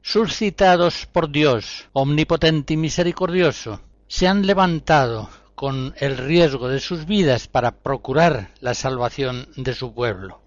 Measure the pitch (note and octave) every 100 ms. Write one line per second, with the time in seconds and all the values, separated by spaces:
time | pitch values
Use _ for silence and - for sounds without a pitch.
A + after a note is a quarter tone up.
0 | - G#3 A3 - G#3 - F#3+ F3+ F3 -
1 | - F3+ D#3+ C#3+ D3+ A#2 - - - C3+
2 | C#3 D3 D#3 D#3+ D#3+ D#3 C3+ D#3 D#3+ D3+
3 | F3 E3+ F#3 F3+ E3 - A2+ G2+ - _
4 | _ - F3+ G3+ G3 G3 F#3 D#3+ - D3+
5 | B2 A2+ B2+ - _ - C#3 C3+ C3 -
6 | C#3 B2+ C3 E3+ E3 C3 B2+ C3+ - F3
7 | D#3 G#3 D#3+ A#2+ - C3 A#2 - - C3+
8 | - C3+ E3+ C3 F#2+ _ B2 A#2+ C3+ C3
9 | A#2+ - C3 B2 C3 - C3 A#2+ B2+ A2
10 | A#2+ F#2 F#2+ -